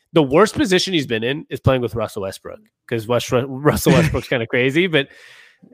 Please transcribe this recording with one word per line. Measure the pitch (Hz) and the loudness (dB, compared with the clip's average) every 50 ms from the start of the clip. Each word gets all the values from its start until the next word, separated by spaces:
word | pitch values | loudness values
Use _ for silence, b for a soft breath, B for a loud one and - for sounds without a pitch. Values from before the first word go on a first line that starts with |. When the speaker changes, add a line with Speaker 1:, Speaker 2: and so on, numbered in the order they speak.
| _ _ - | _ _ 0
Speaker 1:
the | 165 147 | 2 2
worst | 127 135 170 214 208 - | 4 4 2 2 2 2
position | - 302 196 185 208 - 185 185 | -2 0 2 2 0 0 0 -2
he's | 156 131 110 | -2 -2 -2
been | 117 110 113 | -2 -2 -2
in | 123 143 160 - - | -2 -4 -4 -8 -10
is | 165 123 | -8 0
playing | - 139 131 127 | 2 2 2 2
with | 123 107 - | 0 -4 -4
Russell | 117 107 98 - 107 95 | -6 -6 -6 -6 -8 -8
Westbrook, | 95 - - - 85 85 - _ _ _ _ _ - | -8 -10 -12 -16 -18 -18 -18 _ _ _ _ _ -6
'cause | 123 113 107 110 | -6 -6 -2 0
West-, | 123 117 - - | -2 -2 0 0
Russell | 131 120 135 135 131 131 147 147 113 101 - 160 139 | -2 -2 -2 -2 -4 -2 2 2 2 2 4 4 4
Westbrook's | - 160 147 - 131 - - | 4 4 2 0 -2 -4 -2
Speaker 2:
<laughs> | |
Speaker 1:
kinda | 147 120 113 - | -4 -4 -2 -2
crazy, | - 123 127 135 131 165 185 185 | 0 0 0 2 2 0 0 2
but | 156 143 139 - B B B B B B B B B B B - | 0 0 -2 -2 B B B B B B B B B B B -14